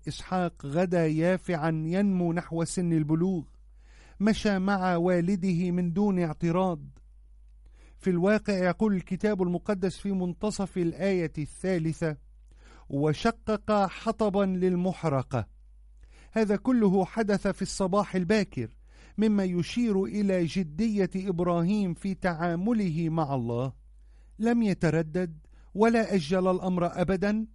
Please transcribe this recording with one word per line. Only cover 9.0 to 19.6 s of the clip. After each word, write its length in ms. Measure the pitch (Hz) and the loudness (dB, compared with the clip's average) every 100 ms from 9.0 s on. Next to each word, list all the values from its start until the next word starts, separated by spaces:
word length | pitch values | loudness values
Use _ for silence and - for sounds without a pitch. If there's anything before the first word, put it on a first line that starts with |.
| - 185 214 202 | -2 -2 0 0
المقدس 560 | 180 175 - 202 190 - | 0 -2 -2 -2 -2 -4
في 140 | 202 | -4
منتصف 680 | 190 180 165 214 - 190 185 | -2 -2 -4 -4 -4 -4 -2
الآية 540 | 170 156 196 185 160 156 | -2 0 0 0 -2 -4
الثالثة: 760 | 143 - 185 180 160 151 165 147 - - - - - - - | -8 -6 -2 -2 -2 -2 -4 -6 -14 -20 -20 -20 -20 -20 -6
"وشقق 1000 | 139 151 147 233 - - 208 - 208 196 | 0 0 2 -2 -2 -4 -4 0 2 0
حطبا 580 | - 226 220 214 196 | -2 -6 0 0 2
للمحرقة". 1000 | 196 185 185 175 180 - 165 135 - 123 101 - - - - - - - - | 0 2 2 2 0 -2 -2 0 -2 -4 -6 -12 -20 -20 -20 -20 -20 -20 -6
هذا 240 | 220 208 202 | -2 0 0
كله 480 | 254 247 202 190 | 2 4 4 4
حدث 440 | 180 220 208 196 202 | 2 -2 0 0 0
في 140 | - | -4
الصباح 520 | 196 - 190 202 185 | -6 -2 0 0 0
الباكر، 640 | 185 175 220 190 - 113 - - - - - | -2 2 0 0 -6 -8 -10 -20 -20 -12 0
مما 260 | 214 208 | 2 2
يشير 600 | 185 175 | 0 -2